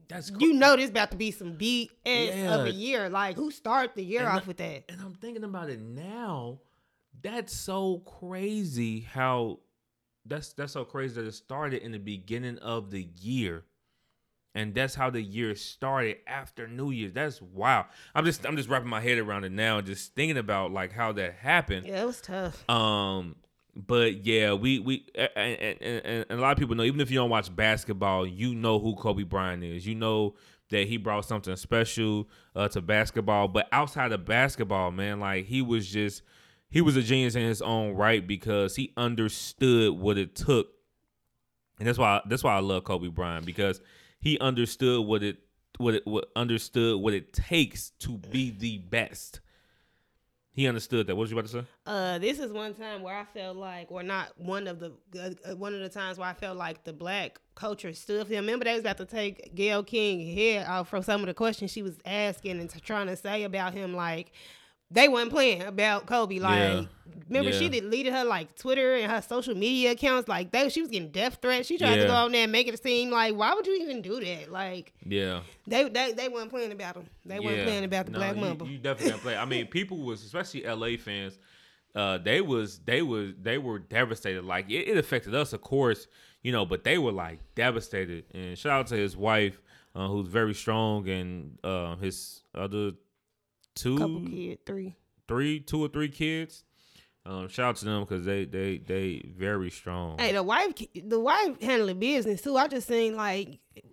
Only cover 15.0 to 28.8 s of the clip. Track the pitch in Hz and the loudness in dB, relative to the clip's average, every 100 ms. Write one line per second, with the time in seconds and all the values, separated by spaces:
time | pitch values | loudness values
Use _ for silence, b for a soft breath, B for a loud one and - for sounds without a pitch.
15 | 131 123 101 107 110 101 - - 135 135 | -2 -2 -4 -4 -4 -4 -10 -8 -2 0
16 | 113 - - 135 131 - 113 120 139 123 | 0 -4 -8 -10 -10 -14 -12 -6 -4 -4
17 | 101 101 151 - 90 95 117 120 - B | -4 -4 -4 -6 -12 -2 4 4 2 B
18 | B 147 165 - 123 151 120 131 120 110 | B 2 2 2 -2 -4 0 0 0 -2
19 | 120 120 107 101 95 98 110 107 95 98 | 2 2 2 -2 -4 0 2 2 0 -6
20 | - - 160 139 104 98 92 95 92 110 | -8 -2 0 0 0 0 0 -2 -4 -2
21 | 113 101 90 87 131 170 151 95 95 190 | -2 0 -4 -4 2 2 2 -2 -4 -4
22 | 240 240 - 190 180 - - 117 110 104 | -4 -6 -10 -6 -6 -6 0 4 4 2
23 | 98 95 87 76 _ _ _ - 104 120 | 0 -2 -6 -12 _ _ _ -12 2 4
24 | 113 101 104 110 107 101 123 131 113 135 | 4 2 2 4 6 4 4 2 2 -2
25 | - - 127 101 113 113 107 - 110 117 | -4 -2 -2 0 -2 -2 -4 -4 -4 -4
26 | 82 113 - 117 135 143 131 113 117 139 | -4 -4 -4 0 2 2 2 2 2 2
27 | 131 131 120 113 92 87 107 110 - 98 | 2 2 4 2 0 2 4 4 0 -2
28 | 98 95 92 90 123 117 113 107 | 2 2 0 -2 -4 0 2 4